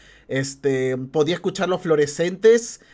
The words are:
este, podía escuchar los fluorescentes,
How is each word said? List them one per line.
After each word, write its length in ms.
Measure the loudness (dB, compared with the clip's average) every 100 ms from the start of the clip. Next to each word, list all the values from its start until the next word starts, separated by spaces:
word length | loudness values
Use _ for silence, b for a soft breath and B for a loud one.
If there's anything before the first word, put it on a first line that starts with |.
| B B B
este, 680 | -6 -6 -4 -2 0 -2 -4
podía 400 | -4 -2 0 0
escuchar 320 | -4 -4 -4
los 140 | -2
fluorescentes, 1000 | 0 2 0 0 -4 2 4 4 2 -16 b